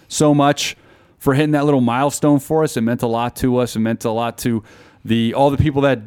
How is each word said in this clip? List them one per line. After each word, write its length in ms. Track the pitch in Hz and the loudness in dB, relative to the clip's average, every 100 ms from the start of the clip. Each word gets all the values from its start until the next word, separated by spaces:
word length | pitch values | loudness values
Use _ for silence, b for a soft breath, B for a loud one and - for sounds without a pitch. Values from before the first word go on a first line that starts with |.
| b | b
so 260 | - 151 | 0 2
much 440 | 143 143 143 - - b b b b | 4 2 0 -4 -10 b b b b
for 160 | 139 | 0
hitting 180 | 135 156 | 0 2
that 140 | 151 147 | 0 2
little 160 | 139 | 2
milestone 580 | 117 120 143 - 151 143 | 2 0 -2 0 2 2
for 240 | - 156 | 0 0
us. 140 | 156 123 | 0 -2
It 40 | |
meant 200 | 113 120 | -2 -2
a 60 | 120 | -2
lot 280 | 113 120 - | -2 -4 -2
to 200 | 131 123 | -2 0
us. 180 | 120 110 | -2 -2
It 40 | |
meant 260 | 110 113 117 | -2 -2 -4
a 60 | |
lot 260 | 110 117 113 | -4 -4 -4
to 240 | 123 113 - B B B | -4 -4 -6 B B B
the, 300 | 107 117 113 | -4 -2 0
all 160 | 131 143 | 0 0
the 80 | 131 | 2
people 240 | 147 139 | 0 2
that, 180 | 139 120 | 0 0